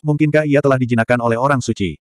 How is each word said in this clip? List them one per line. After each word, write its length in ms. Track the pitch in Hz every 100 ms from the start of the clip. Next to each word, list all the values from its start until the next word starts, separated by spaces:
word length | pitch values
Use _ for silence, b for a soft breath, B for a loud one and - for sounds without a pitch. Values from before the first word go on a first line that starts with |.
Mungkinkah 400 | 151 147 151 151
ia 160 | 151 143
telah 200 | 143 131
dijinakkan 360 | 123 117 113 123
oleh 160 | 120 113
orang 240 | 135 135
suci? 320 | 123 110 95 73